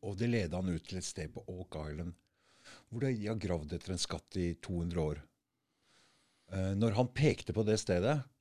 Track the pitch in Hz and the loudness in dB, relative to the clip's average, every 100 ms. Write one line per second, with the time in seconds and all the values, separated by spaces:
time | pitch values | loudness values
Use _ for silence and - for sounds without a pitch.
0 | - 98 120 117 87 87 92 82 - 92 | -6 -2 2 2 2 0 0 -2 -4 -8
1 | - - 78 - - 90 92 78 76 76 | -8 -6 -8 -8 -10 -10 -8 -8 -6 -6
2 | 85 85 _ _ _ _ - - _ 117 | -8 -8 _ _ _ _ -20 -20 _ -4
3 | 135 120 104 110 98 87 76 82 - 90 | -2 0 -2 -2 0 -2 -2 -6 -4 -4
4 | - 82 - 95 87 85 - 90 85 85 | -2 -6 -6 -2 0 -2 -4 -2 0 0
5 | 78 76 71 _ _ _ _ _ _ _ | 0 -2 -10 _ _ _ _ _ _ _
6 | _ _ _ _ _ 95 95 98 113 107 | _ _ _ _ _ -2 0 4 4 4
7 | 127 - 147 107 - - 107 107 - 90 | 2 6 4 4 0 0 4 2 4 2
8 | 104 151 127 _ | 4 2 -2 _